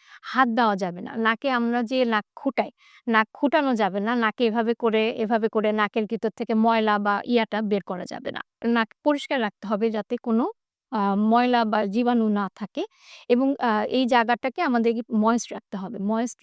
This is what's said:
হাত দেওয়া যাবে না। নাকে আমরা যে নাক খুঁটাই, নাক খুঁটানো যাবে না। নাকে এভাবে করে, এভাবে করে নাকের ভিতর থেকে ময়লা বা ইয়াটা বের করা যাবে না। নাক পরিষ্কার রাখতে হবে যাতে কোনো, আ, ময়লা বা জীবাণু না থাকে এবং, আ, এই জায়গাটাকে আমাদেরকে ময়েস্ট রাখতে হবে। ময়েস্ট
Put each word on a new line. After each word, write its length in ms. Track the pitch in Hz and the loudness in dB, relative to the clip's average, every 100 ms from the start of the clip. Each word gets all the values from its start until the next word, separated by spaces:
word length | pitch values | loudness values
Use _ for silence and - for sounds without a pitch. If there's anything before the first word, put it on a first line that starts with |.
| _ - | _ -20
হাত 260 | - 247 254 | -6 0 2
দেওয়া 280 | 226 226 196 | 2 2 0
যাবে 260 | 185 175 | -2 -6
না। 100 | - 220 | -8 -2
নাকে 320 | 220 226 277 | 0 0 0
আমরা 300 | 247 233 240 | 0 0 -2
যে 220 | 226 262 240 | -2 0 0
নাক 200 | 220 - - | 0 -4 -6
খুঁটাই, 360 | 277 - 208 - _ - - | -4 -2 -4 -6 _ -12 0
নাক 200 | 220 220 | 2 2
খুঁটানো 380 | - 277 320 277 226 | 0 0 2 2 0
যাবে 240 | 196 196 | 0 0
না। 120 | 208 247 | -2 0
নাকে 280 | 220 - 233 | -2 0 -2
এভাবে 280 | 226 226 | 0 -2
করে, 300 | 226 233 220 220 | 0 0 0 0
এভাবে 360 | - 220 233 220 | -2 -2 0 0
করে 200 | 220 214 | 0 0
নাকের 340 | 214 214 233 208 | 0 0 -2 -4
ভিতর 240 | 226 220 | -4 -4
থেকে 240 | - 240 | -6 -2
ময়লা 420 | 220 226 226 220 208 | 2 2 2 2 0
বা 220 | 202 202 - | 0 -2 0
ইয়াটা 340 | 240 220 214 | 0 0 -2
বের 220 | 208 202 | -2 -2
করা 220 | - 180 - | -4 -8 -8
যাবে 240 | - - | -10 -10
না। 100 | - - - 226 | -10 -12 -8 -2
নাক 240 | 233 220 _ | -2 -2 _
পরিষ্কার 380 | 294 285 - 277 | 0 0 0 -2
রাখতে 240 | 214 - 202 | -4 -6 -6
হবে 180 | 208 226 | -2 -2
যাতে 260 | 214 - 240 | -2 -6 -6
কোনো, 260 | 240 220 349 - _ _ - | -2 0 0 -6 _ _ -8
আ, 240 | 226 196 196 | -2 0 2
ময়লা 460 | 214 233 247 240 220 | 4 4 4 2 2
বা 140 | 202 196 | 0 0
জীবাণু 420 | 214 240 240 220 | 0 2 2 2
না 160 | 208 190 - | 0 -2 -8
থাকে 280 | 208 - 403 _ - - - | -10 -8 -8 _ -20 -8 0
এবং, 180 | 240 269 277 | 2 2 0
আ, 240 | 240 214 | 0 0
এই 220 | 214 254 247 | 0 0 4
জায়গাটাকে 560 | 247 220 233 262 349 | 4 2 0 -2 -2
আমাদেরকে 400 | 320 240 233 233 240 | 0 2 2 0 -2
ময়েস্ট 340 | 226 220 233 - | 0 2 2 -2
রাখতে 220 | 196 - 196 | -12 -10 -10
হবে। 200 | 190 240 | -8 -6
ময়েস্ট 380 | 202 226 240 - | -4 -2 -4 -4